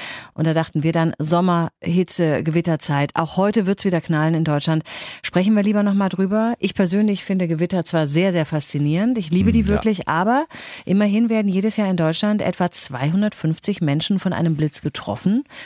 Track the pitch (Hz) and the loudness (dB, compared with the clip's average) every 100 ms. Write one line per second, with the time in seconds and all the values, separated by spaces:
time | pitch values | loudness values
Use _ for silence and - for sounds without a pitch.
0 | - - - - 160 160 160 156 156 165 | -12 -14 -12 -4 0 0 0 0 0 2
1 | 165 - 151 170 185 170 165 - - 175 | 0 0 0 2 2 2 0 -4 -2 0
2 | 175 - 165 131 156 160 170 156 - 143 | 2 2 2 2 0 0 0 -2 0 0
3 | 143 - 165 - 202 220 185 196 202 175 | 0 -2 -2 0 0 2 0 0 0 -2
4 | - 156 156 165 156 147 165 160 - - | 0 0 2 0 0 0 0 -2 -4 -12
5 | - - - 180 190 214 202 208 208 196 | -14 -14 -4 0 2 2 2 2 2 2
6 | 190 180 190 214 226 240 - - 185 190 | 0 0 0 0 0 -2 -2 0 0 2
7 | 214 196 - 190 175 160 175 185 160 170 | 0 0 -2 -2 0 0 0 -2 -2 0
8 | 151 151 190 175 151 156 - 143 147 160 | 2 2 2 2 0 -2 -2 0 0 2
9 | 226 240 160 180 196 233 196 208 220 190 | 0 0 0 2 4 4 2 2 0 -2
10 | - 160 196 254 320 - - - - 196 | -2 0 2 2 0 -8 -18 -12 -2 2
11 | 208 202 233 220 202 185 214 214 196 180 | 2 2 2 2 2 2 0 0 0 2
12 | 160 165 208 208 - - 175 - - 123 | 0 0 0 0 -2 -2 -2 0 -2 -2
13 | 139 180 208 - 160 160 - 196 156 143 | 0 0 0 -2 -2 -2 -2 -2 0 0
14 | - 190 185 - 170 151 151 - - - | 0 0 0 0 0 2 0 -2 -6 -6
15 | - 101 180 226 285 - | -6 -2 0 0 -2 -10